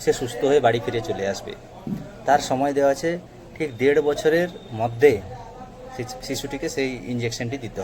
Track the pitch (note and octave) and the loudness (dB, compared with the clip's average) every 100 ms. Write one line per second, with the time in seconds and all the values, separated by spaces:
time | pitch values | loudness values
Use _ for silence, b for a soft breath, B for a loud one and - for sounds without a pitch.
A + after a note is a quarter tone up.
0 | - - B2 - C#3 D3 D3 A#2 A#2 A#2 | 0 0 0 0 4 6 6 4 0 -4
1 | G#2+ F#2+ G2 G2 - - - - - - | -4 -4 -2 -4 -8 -14 -16 -14 -8 -8
2 | - - - C#3 - C3 C#3+ C#3 C#3 C#3 | -8 -8 2 2 4 0 0 2 2 2
3 | E3 F3 - - - - D3+ A2+ C3+ D3+ | -2 -4 -8 -20 -16 -6 -6 2 4 6
4 | D3 C#3+ D#3 E3 F3+ F3+ - A2+ A#2 A#2 | 4 2 4 4 2 -6 -10 -4 -2 6
5 | C#3+ G#2 - - - - - - - - | 6 6 -2 -12 -14 -16 -16 -16 -14 -10
6 | A#2+ - - B2+ C3 C#4 E3 C#3+ C3+ B2 | -10 -10 -8 -6 -6 -6 -4 -2 -2 -4
7 | - A#2+ A#2 - A#2+ C3+ A2 - | -4 -2 -2 -4 -6 -6 -8 -6